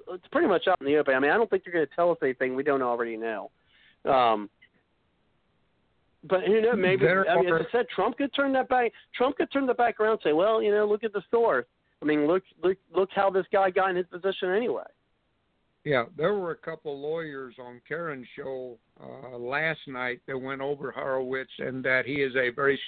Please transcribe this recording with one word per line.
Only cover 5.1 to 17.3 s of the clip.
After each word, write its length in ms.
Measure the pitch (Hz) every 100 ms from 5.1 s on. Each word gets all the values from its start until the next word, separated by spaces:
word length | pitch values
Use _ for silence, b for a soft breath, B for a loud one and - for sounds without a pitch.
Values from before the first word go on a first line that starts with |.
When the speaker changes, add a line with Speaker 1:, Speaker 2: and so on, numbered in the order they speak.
| _ _ _ _ _ _ _ _ _ _ _
Speaker 1:
but 180 | 156 185
who 180 | 185 220
knows? 160 | 226 233
Maybe, 280 | 185 190
Speaker 2:
There 240 | 160 190 185
Speaker 1:
I 120 | 170
mean, 100 | 180
Speaker 2:
are 100 | 165
Speaker 1:
as 60 | 165
I 40 |
said, 140 | 240 240
Trump 240 | - 208 254
could 160 | 277
turn 180 | - 277
that 140 | 262 247
back. 240 | 254 233 - B
Trump 220 | - 247 -
could 140 | 330
turn 140 | 277 262
that 100 | 226
back 240 | 240 -
around 120 | 214
and 80 | 220
say, 100 | 160
"Well, 300 | 156 202 220
you 80 | 214
know, 160 | 208 208
look 180 | 208
at 80 | 220
the 100 | 202 -
source. 360 | 233 226 135 - _ _ _
I 20 |
mean, 220 | 151 151 147
look, 160 | 185 - _
look, 160 | 170 190 _
look 160 | 165 190
how 160 | 196 196
this 160 | 190 175
guy 180 | 196 190
got 200 | 185 190
in 60 | 180
his 100 | 180
position 440 | 180 190 185 185
anyway." 340 | 196 233 120 - _ _ _ _ _ _ _ _ _
Speaker 2:
Yeah, 220 | 151 131 117 156
there 180 | 170
were 160 | 208 175
a 60 | 147
couple 360 | - 160 156
of 60 | 139
lawyers 560 | 147 165 156